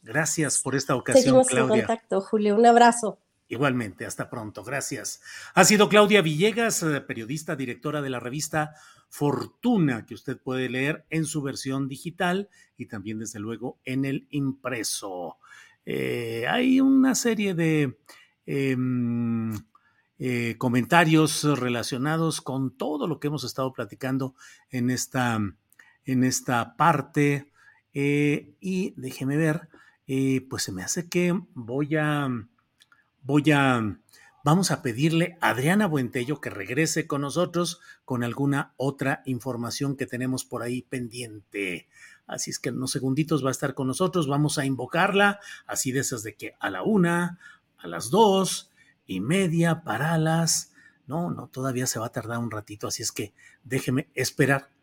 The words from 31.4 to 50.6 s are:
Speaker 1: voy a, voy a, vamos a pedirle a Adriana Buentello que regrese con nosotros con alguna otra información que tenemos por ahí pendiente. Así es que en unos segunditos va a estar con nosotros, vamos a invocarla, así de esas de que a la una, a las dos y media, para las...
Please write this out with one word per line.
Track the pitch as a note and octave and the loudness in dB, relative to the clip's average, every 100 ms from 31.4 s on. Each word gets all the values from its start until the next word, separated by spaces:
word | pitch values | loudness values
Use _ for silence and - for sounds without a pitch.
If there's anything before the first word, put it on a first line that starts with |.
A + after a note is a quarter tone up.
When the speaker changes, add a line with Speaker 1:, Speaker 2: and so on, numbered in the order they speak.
| F3 | -4
Speaker 1:
voy | - A2 B2+ D3 D#3 | -14 -6 -4 0 0
a, | D3+ D3 C#3 A#2+ G#2+ _ _ _ _ _ _ _ | 2 0 0 -4 -6 _ _ _ _ _ _ _
voy | B2+ D3 D3 | 2 2 6
a, | C#3+ C#3 B2 A2 F2+ _ _ - _ | 6 6 4 0 -6 _ _ -20 _
vamos | C#3+ E3 F#3 | 4 4 4
a | D#3 | 0
pedirle | C3+ A2+ D#3 E3 F3 F3 | -4 0 2 2 0 0
a | A2+ | 0
Adriana | A2 C#3 G3 G#3 | 2 2 2 2
Buentello | D3+ B2 C3 B2 D3 | 0 -2 -2 -4 -4
que | - | -6
regrese | G#2+ G2 B2 D#3 - - | -10 -6 0 0 0 -2
con | D3 | -2
nosotros | C#3+ C3+ F3 E3+ F3 E3+ - - - | -2 -2 -2 0 -4 -6 -16 -20 -6
con | B2+ | -4
alguna | A#2+ A2+ C#3 C#3 D3 _ | -2 -2 0 0 -4 _
otra | C3+ C#3 C3+ C3+ - | -4 -2 -2 -4 -4
información | B2+ - A#2 A#2 A#2 C#3 C3+ | -6 -4 -6 -6 -4 -4 -4
que | B2+ | -6
tenemos | B2 B2+ B2+ - | -4 -4 -4 -6
por | B2 | -8
ahí | A#2 B2+ | -6 -6
pendiente. | - C3 A#2+ A#2+ A#2+ G#2+ - G2+ F#2+ F2 - _ - - _ | -6 -8 -8 -10 -14 -14 -12 -6 -6 -6 -12 _ -20 -20 _
Así | E3 - | -10 -8
es | - | -6
que | D3+ | -6
en | A#2+ | -4
unos | D#3+ | -4
segunditos | D3 C3 C3+ D#3+ D#3+ C3 | -4 -2 0 0 0 0
va | |
a | |
estar | B2+ C#3+ - | -2 -4 -2
con | C3 | -4
nosotros, | C3 F#3 F3+ C#3+ | 0 0 0 0
vamos | C#3+ D3+ D3+ | 2 2 2
a | C#3 | -2
invocarla, | C3 B2 E3 F#3+ G3 G3+ G3+ - - - | -2 -2 0 2 4 4 2 -10 -20 -10
así | - C3+ | -4 -2
de | B2+ | -2
esas | B2 B2 | -2 -6
de | G#2+ | -8
que | - G#2+ - | -12 -14 -8
a | G2+ | -6
la | F#2 | -4
una, | C#3 A3 E3+ E3+ F3 F3 - - _ _ | 0 4 4 2 -2 -6 -18 -20 _ _
a | F3 | -10
las | E2+ G#2+ | -8 0
dos | E3+ A3 F#3+ F#3 - - _ _ _ _ | 4 6 6 2 -2 -10 _ _ _ _
y | F#2 | -6
media, | G#2+ F#3 F#3 E3 E3 E3 | 0 0 2 2 2 0
para | - A2 D3 E3 | -2 -2 0 0
las... | D#3+ E3 E3 - | 2 2 2 0